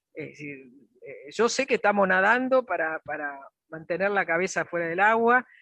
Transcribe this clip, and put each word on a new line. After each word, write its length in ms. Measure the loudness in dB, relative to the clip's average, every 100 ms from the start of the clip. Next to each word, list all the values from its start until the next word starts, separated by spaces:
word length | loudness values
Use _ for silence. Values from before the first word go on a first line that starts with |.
| _
Es 160 | -14 -14
decir, 400 | -14 -16 -16 -18 -20 _ _
eh, 280 | -20 -18 -8
yo 180 | -2 0
sé 180 | 0 -2
que 80 |
estamos 340 | 0 2 2 2
nadando 560 | 4 4 2 2 0
para, 340 | 0 -2 -4 -6
para 380 | -8 -8 -8 -10 -16 _ _
mantener 420 | -12 -8 -2 0
la 140 | 0 0
cabeza 380 | 0 0 -2
fuera 220 | -4 -4 -2
del 120 | 2
agua, 460 | 4 4 4 2 0 _